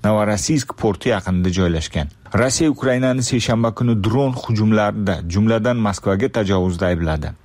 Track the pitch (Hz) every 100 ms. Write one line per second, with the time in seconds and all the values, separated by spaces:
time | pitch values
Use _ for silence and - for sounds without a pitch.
0 | 107 107 104 107 - 156 - - 113 95
1 | 131 107 92 90 90 90 90 82 - 82
2 | 73 - - 101 127 127 165 135 135 127
3 | 131 127 123 127 - 117 117 107 123 113
4 | 101 123 139 123 - 110 110 107 104 104
5 | 101 90 85 90 110 113 113 120 104 98
6 | - 95 127 120 101 98 92 87 92 87
7 | 82 78 78 -